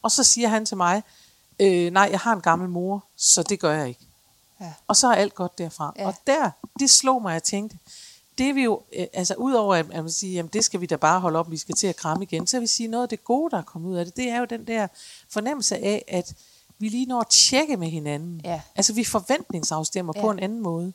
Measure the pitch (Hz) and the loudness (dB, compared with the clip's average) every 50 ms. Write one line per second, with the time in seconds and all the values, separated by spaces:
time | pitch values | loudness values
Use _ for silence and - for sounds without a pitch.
0 | - 226 - - 269 - - 233 240 226 220 220 220 214 - 190 180 175 180 208 | 0 0 2 4 4 4 4 4 2 2 2 0 -2 -2 -2 0 2 2 2 0
1 | 214 _ _ _ _ _ _ _ _ _ _ _ 196 196 185 175 175 175 175 190 | -2 _ _ _ _ _ _ _ _ _ _ _ 4 4 6 4 2 2 4 4
2 | 202 202 - 185 - 233 226 185 - 180 165 170 180 180 175 175 180 190 196 202 | 4 4 2 0 0 0 0 2 2 2 2 2 0 -4 -4 -4 -2 -2 -4 -6
3 | - _ _ - - - - 208 165 - 208 190 - 160 151 156 147 127 123 _ | -8 _ _ -2 2 4 4 4 4 0 -2 0 0 0 0 0 -2 -4 -6 _
4 | - _ _ _ _ _ _ _ _ _ _ _ 196 170 156 - _ _ 208 - | -18 _ _ _ _ _ _ _ _ _ _ _ -18 -18 -18 -18 _ _ 2 4
5 | - 247 233 185 202 202 - - 185 180 _ - 180 160 - - 156 151 - - | 6 6 6 4 4 0 0 -6 -6 -6 _ -8 -10 -10 -6 -8 -8 -8 -6 -4
6 | 196 190 180 - _ - 269 320 285 196 - _ - - _ - 277 262 - - | -4 -4 -4 -4 _ 0 2 2 2 0 -2 _ -18 -18 _ 0 4 6 6 6
7 | - 262 262 254 220 190 165 165 - - - 196 208 220 - 165 _ - - - | 6 4 2 2 2 -2 -4 -2 -2 -2 -4 -4 -6 -6 -12 -18 _ -20 -20 -20
8 | - - - _ _ _ _ - 254 277 285 269 262 233 208 - - _ - - | -20 -20 -20 _ _ _ _ 0 0 2 2 2 2 2 2 0 -4 _ -6 -6
9 | 180 - - - 185 - 190 - 240 269 269 233 214 202 190 170 160 156 - 160 | -6 -4 -4 -4 -2 -2 -2 -2 0 2 2 2 4 4 2 2 2 -2 -4 -8
10 | 160 165 165 - - 190 185 175 170 160 - 214 220 - - 190 175 165 160 151 | -6 -6 -6 -6 -6 -4 -4 -4 -6 -2 -2 0 0 0 0 -2 -2 -2 -2 2
11 | - 156 170 185 185 175 156 160 165 170 165 151 - - - - - 196 165 - | 4 4 4 4 2 0 0 0 -2 -2 -6 -10 -8 -6 -4 -2 -2 -2 -2 -2
12 | - 160 156 175 196 - - 160 170 - - 254 233 220 - - 233 226 226 240 | -4 -4 -4 -4 -4 -4 -4 -4 -2 -2 -2 -2 0 -2 -2 -2 -2 -4 -2 -4
13 | 247 240 233 - _ - 233 269 320 339 262 190 156 - - 170 165 180 190 175 | -2 -4 -6 -8 _ 0 0 0 0 0 -2 -4 -6 -6 -12 -10 -8 -4 -4 -4
14 | 175 175 180 - 254 247 233 240 247 233 233 226 - - 226 220 208 180 _ - | -4 -6 -6 -6 -4 -2 -2 -2 -2 -4 -6 -10 -6 -4 -2 -2 -2 -4 _ -14
15 | - - - - _ _ - 214 208 247 302 285 214 - 208 - - 196 208 208 | -20 -20 -20 -20 _ _ -6 -4 -2 -2 -4 -2 -2 -2 -2 0 0 0 -2 -2
16 | - - - 180 180 - - _ - _ _ _ _ _ _ _ 214 220 208 240 | -4 -4 -4 -4 -4 -6 -12 _ -20 _ _ _ _ _ _ _ -8 -4 -2 -2
17 | 262 247 254 240 226 - - - - - - 262 311 302 285 190 170 165 160 165 | -4 -2 -2 -2 0 4 4 4 4 4 4 2 2 2 0 -2 -2 -4 -4 -4
18 | 151 147 147 143 160 175 175 165 151 175 170 156 - _ _ - 196 - 214 226 | -4 -4 -4 -4 -6 -10 -12 -10 -8 -6 -8 -8 -8 _ _ 0 0 0 0 0
19 | 226 - - 220 180 - 254 320 370 _ - 170 151 - 160 156 156 - - 196 | -2 0 -2 -4 0 0 -2 -2 -2 _ -8 -6 -4 -4 -4 -4 -4 -4 -4 -6
20 | 180 165 156 202 208 220 208 180 190 196 220 233 220 180 165 165 175 185 185 | -6 -6 -4 -2 -2 -2 0 -2 -4 -4 -4 -4 -4 -4 -4 -4 -4 -6 -8